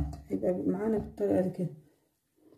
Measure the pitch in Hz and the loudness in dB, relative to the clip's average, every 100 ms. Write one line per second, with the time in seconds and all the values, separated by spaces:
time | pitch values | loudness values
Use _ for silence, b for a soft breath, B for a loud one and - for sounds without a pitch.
0 | - - - 196 202 185 - 185 220 214 | 2 -4 -6 -2 0 2 0 0 2 0
1 | - - 202 190 180 - 175 - - _ | -2 -2 2 4 2 0 -4 -6 -20 _
2 | _ _ _ _ - | _ _ _ _ -20